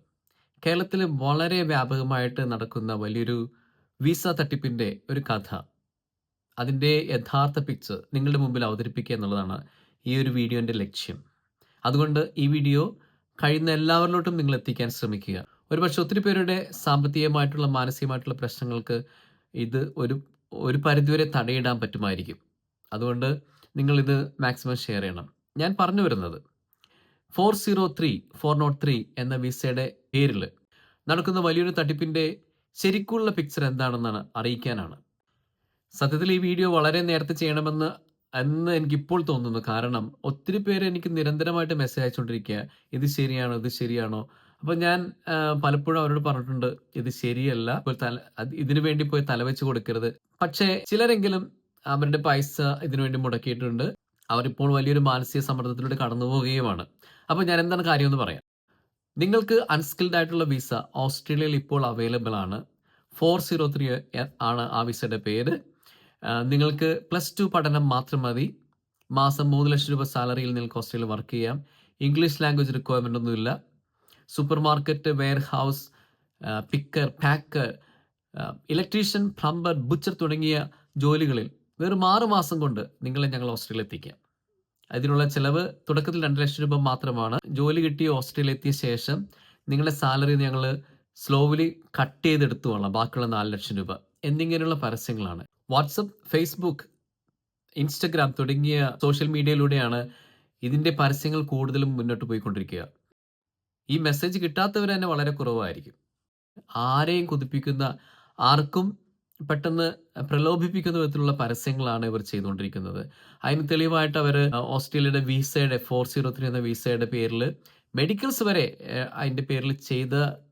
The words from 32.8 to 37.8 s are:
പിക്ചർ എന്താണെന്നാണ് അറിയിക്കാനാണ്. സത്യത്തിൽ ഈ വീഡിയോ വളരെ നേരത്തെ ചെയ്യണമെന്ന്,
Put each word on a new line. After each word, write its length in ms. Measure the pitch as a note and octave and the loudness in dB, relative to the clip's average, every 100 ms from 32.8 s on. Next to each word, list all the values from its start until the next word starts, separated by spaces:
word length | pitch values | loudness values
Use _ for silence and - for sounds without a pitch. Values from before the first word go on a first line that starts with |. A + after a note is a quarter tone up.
| F#3+ G3+ G3+ A3+ G#3+ | 0 2 0 -2 0
പിക്ചർ 320 | G3 D3 - | -2 -4 -2
എന്താണെന്നാണ് 640 | C#3 B2+ C3 A#2+ A#2 G#2+ G2+ A2+ | -2 0 -2 -2 -2 -4 -6 -6
അറിയിക്കാനാണ്. 600 | A#2 A#2+ B2 A2 E2 - _ _ _ _ _ _ _ _ _ | -4 -4 -4 -6 -6 -12 _ _ _ _ _ _ _ _ _
സത്യത്തിൽ 380 | - C#3 D3+ F#3 | -4 -2 0 2
ഈ 60 | F#3 | 2
വീഡിയോ 340 | F3+ F3 F#3 | 2 2 4
വളരെ 300 | E3+ D3+ E3+ | 4 4 2
നേരത്തെ 320 | F3 D#3+ D3+ | 2 0 -2
ചെയ്യണമെന്ന്, 560 | D#3+ D#3+ D3+ D#3 D3+ | -2 0 0 0 0